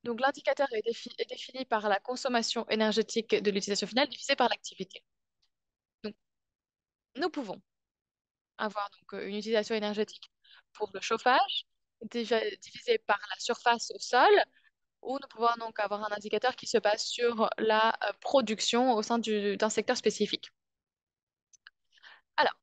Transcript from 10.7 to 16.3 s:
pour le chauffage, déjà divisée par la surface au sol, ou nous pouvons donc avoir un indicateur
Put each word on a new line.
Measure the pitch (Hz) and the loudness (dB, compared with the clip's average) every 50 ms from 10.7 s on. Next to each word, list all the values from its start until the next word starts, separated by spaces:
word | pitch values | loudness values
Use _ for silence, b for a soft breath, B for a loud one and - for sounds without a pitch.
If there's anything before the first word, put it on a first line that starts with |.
pour | _ - 214 - - | _ -8 -8 -8 -6
le | 190 | -8
chauffage, | - - 226 226 - 247 254 311 494 - - - - _ _ _ _ _ _ _ | -4 -4 -4 0 2 4 4 4 4 2 -2 -8 -8 _ _ _ _ _ _ _
déjà | - 214 - 240 226 208 233 220 220 214 196 _ | -18 -8 -6 -6 -2 0 0 0 0 -2 -6 _
divisée | - - - - - 240 226 | -18 -20 -20 -10 0 0 0
par | 220 _ - 208 202 - 196 | 0 _ 0 -2 -2 -2 -12
la | 185 - | -12 -10
surface | - - 233 - - 240 240 233 - - - | -4 -4 -4 2 2 2 2 2 -2 -10 -10
au | 196 | -12
sol, | - - 247 247 294 403 415 392 415 _ b b b b _ _ _ _ _ _ | -6 2 4 6 8 8 8 6 6 _ b b b b _ _ _ _ _ _
ou | - - 262 277 | -8 -8 -6 -8
nous | 277 262 | -8 -12
pouvons | - 214 226 233 233 226 | -4 2 2 2 2 0
donc | 226 226 226 - | -6 -10 -4 -4
avoir | 208 196 208 208 | -4 -4 -4 -6
un | 214 208 208 | -4 -6 -6
indicateur | 208 202 214 | -8 -4 -4